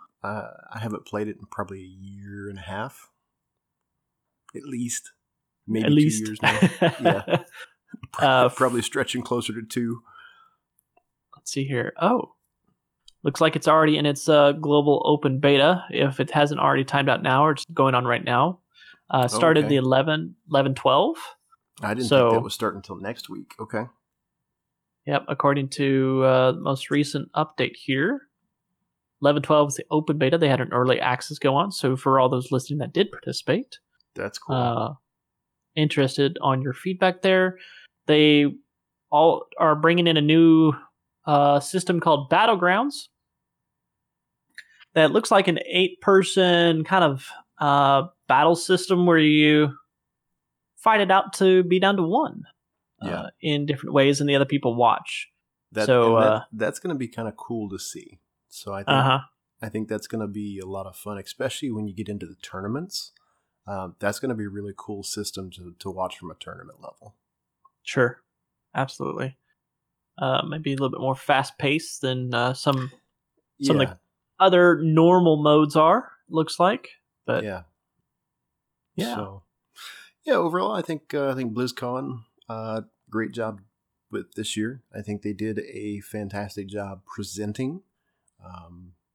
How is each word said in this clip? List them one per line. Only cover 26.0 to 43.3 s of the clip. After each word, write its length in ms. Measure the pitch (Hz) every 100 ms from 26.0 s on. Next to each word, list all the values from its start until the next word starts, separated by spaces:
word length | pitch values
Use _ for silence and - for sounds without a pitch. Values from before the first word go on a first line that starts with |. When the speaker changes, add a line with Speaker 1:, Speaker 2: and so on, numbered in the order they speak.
| 131 131 131
Speaker 1:
uh, 280 | 131 131 -
most 320 | - 135 -
recent 400 | 143 147 143 -
update 420 | - 156 - 127 -
here, 460 | - 135 180 277 _ _ _ _ _ _ _ _ _ -
eleven 200 | 143 147
twelve 280 | 135 151 147
is 60 | -
the 100 | -
open 260 | 156 151 151
beta. 200 | 131 170
They 120 | 147
had 100 | 131
an 120 | 127
early 260 | 123 127 -
access 380 | 123 123 - 151
go 160 | 139 139
on, 160 | 196
so 240 | - 131 131
for 240 | 135 131
all 100 | 127
those 220 | 127 127
listening 280 | 127 - 147
that 140 | 117
did 180 | 170 202
participate, 680 | - 131 - - 185 - - _ _ _ -
Speaker 2:
That's 220 | 98 -
cool. 180 | - 131
Speaker 1:
uh, 380 | 120 117 113 143 _ _ _ _ _ _ _ 156
interested 640 | 151 147 135 - 139 -
on 200 | 139 131
your 120 | 135
feedback 480 | - 185 180 185 180
there. 360 | 190 185 185 185 - - - _ -
They 400 | 151 151 147 143 - _ _ _ _ -
all 360 | 147 165 - - -
are 160 | 160 151
bringing 320 | 165 175 170
in 80 | 156
a 40 |
new, 500 | 147 165 165 160 156 135 - _ _ _ 156
uh, 340 | 143 143 143
system 400 | - 185 185 175
called 300 | 165 143 135
Battlegrounds 800 | 175 233 196 180 196 285 - - _ _